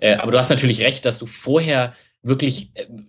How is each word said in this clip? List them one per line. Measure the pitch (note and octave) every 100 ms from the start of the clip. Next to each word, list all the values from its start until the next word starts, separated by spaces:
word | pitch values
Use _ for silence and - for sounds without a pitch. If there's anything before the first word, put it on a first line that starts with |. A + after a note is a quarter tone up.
Äh, | G#2+ G2+
aber | A2+
du | B2
hast | C3
natürlich | D3+ C3 G#2+
recht, | B2 C#3 B2+
dass | A#2
du |
vorher | A#2 - B2+ D#3 D#3+ C3+ B2 - _ _
wirklich, | B2 C3+ C#3 B2 -
äh, | - - -